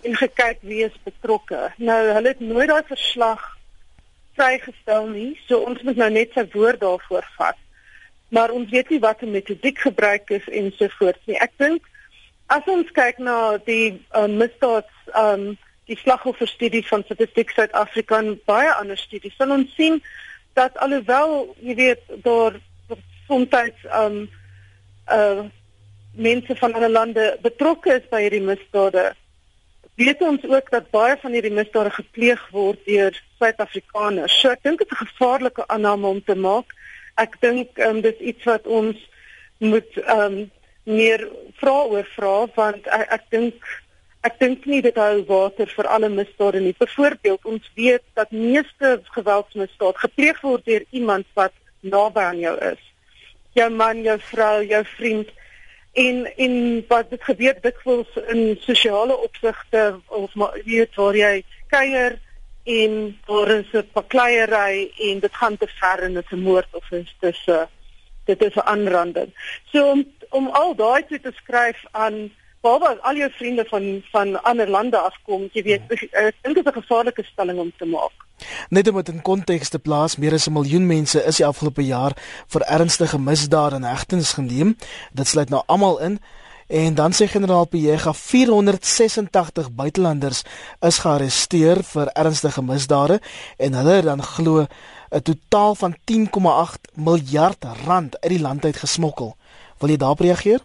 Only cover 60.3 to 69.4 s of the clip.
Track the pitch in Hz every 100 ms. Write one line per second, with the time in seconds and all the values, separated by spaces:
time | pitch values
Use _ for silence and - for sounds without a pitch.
60.3 | 208 202 208 214 226 226 - 202 208 208
61.3 | 196 - - - 285 269 262 247 240 -
62.3 | - - - - 226 220 214 214 202 -
63.3 | 208 208 214 202 220 208 214 202 254 240
64.3 | 240 220 214 202 196 196 - 214 196 202
65.3 | - 226 208 208 - 185 185 185 180 175
66.3 | 180 185 185 185 170 - 175 175 - 180
67.3 | 175 - 165 165 - - - _ - -
68.3 | 196 208 208 - 208 202 180 175 170 -
69.3 | -